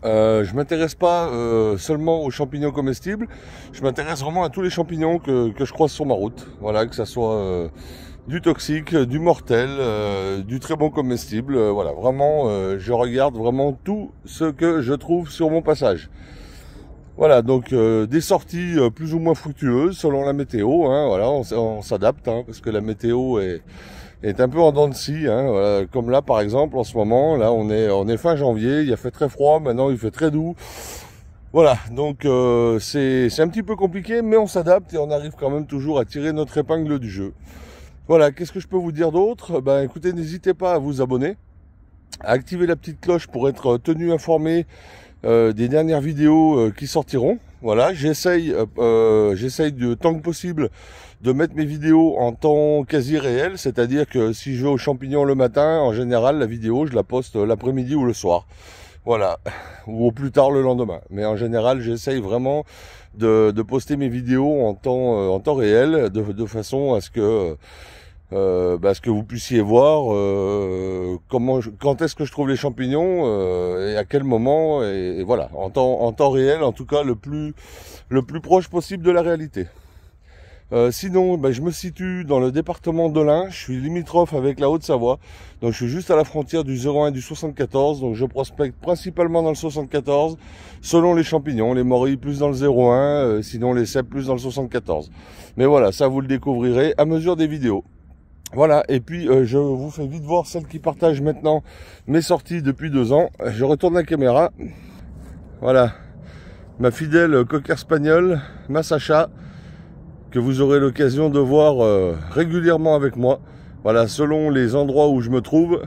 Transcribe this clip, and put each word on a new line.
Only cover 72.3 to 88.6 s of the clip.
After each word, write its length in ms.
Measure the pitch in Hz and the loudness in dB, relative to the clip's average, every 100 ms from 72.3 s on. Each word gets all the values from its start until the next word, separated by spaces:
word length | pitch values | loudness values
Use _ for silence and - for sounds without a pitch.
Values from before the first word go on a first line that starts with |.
trouve 180 | - 139 | -4 -2
les 80 | 131 | -2
champignons, 680 | 143 117 127 143 180 180 | -4 -6 -4 -2 -2 0
euh, 720 | 139 104 92 90 90 90 98 | 0 0 0 -2 -2 -4 -4
et 20 | 107 | -4
à 80 | |
quel 180 | 101 143 | -2 -2
moment, 600 | 139 117 120 151 160 147 | 0 0 2 0 0 0
et, 320 | 110 98 92 87 | -2 -2 -4 -4
et 60 | |
voilà, 240 | 92 117 65 | -2 -2 -2
en 160 | 76 95 | -8 -6
temps, 320 | 117 127 127 | 0 0 0
en 100 | 117 | -2
temps 180 | 107 143 | 2 2
réel, 320 | 131 131 160 | 4 2 2
en 100 | 143 | 0
tout 120 | - | -2
cas 180 | 127 147 | -2 -2
le 120 | 143 113 | 0 -4
plus, 380 | 139 151 151 147 - - - - - | -6 -8 -8 -12 -20 -20 -20 -20 -4
le 120 | 131 | -2
plus 180 | 123 151 | -2 -10
proche 280 | 147 185 175 | 2 2 2
possible 340 | 175 160 196 | -6 -6 -2
de 80 | 170 | 2
la 120 | 175 | 2
réalité. 440 | 165 165 156 104 87 - - - - _ _ - - - _ | 2 -2 -4 -8 -8 -10 -20 -20 -20 _ _ -20 -20 -20 _
Euh, 200 | 117 120 | 2 2
sinon, 440 | 120 196 185 185 175 | 0 -2 2 2 2
bah, 140 | 135 | 0
je 120 | 123 | 0
me 100 | 165 | -4
situe 520 | 165 185 - 185 180 | -6 -10 -8 -8 -6
dans 140 | 160 139 | 0 2
le 140 | 127 | 2
département 560 | 135 170 170 170 165 165 | 0 -4 -6 -4 0 0
de 120 | 151 | 2
l'Ain, 260 | 151 156 190 | 4 2 0
je 60 | 170 | -8
suis 240 | - 127 | -8 -6
limitrophe 540 | 139 175 165 170 170 | -4 -6 0 2 2
avec 260 | 151 131 135 | 0 -2 0
la 100 | 139 | 0
Haute-Savoie, 480 | 160 - 135 117 131 - - - - | 0 0 0 0 -2 -6 -20 -20 -6
donc 120 | 117 | -4
je 60 | 110 | -2
suis 100 | 120 | -4
juste 240 | 151 185 | -6 0
à 40 | 160 | 2
la 60 | |
frontière 400 | 147 156 139 165 | 2 -4 -4 -4
du 140 | 139 131 | -2 -4
zéro 260 | 135 147 | -2 0
un 60 | 147 | 0
et 20 | |
du 100 | 135 | -2
soixante-quatorze, 800 | 123 151 160 139 131 135 143 147 | -10 -10 -10 -6 -2 0 0 0
donc 140 | 131 | -4
je 100 | 110 | -2
prospecte 520 | 127 135 135 - | -4 -4 -8 -4